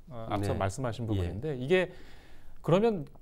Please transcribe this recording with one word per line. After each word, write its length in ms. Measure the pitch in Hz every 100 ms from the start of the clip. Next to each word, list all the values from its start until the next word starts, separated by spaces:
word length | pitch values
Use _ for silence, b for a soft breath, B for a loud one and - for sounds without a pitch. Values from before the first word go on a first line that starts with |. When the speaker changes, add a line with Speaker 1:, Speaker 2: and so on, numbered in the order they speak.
| -
Speaker 1:
어, 180 | 120 113
앞서 240 | 104 101
Speaker 2:
네. 60 | 87
Speaker 1:
말씀하신 460 | 95 113 123 113
Speaker 2:
예. 40 | 110
Speaker 1:
부분인데, 480 | 101 85 92 156 131
이게 360 | 135 185 175 B B B B B B B
그러면 460 | - 180 233 196 139 -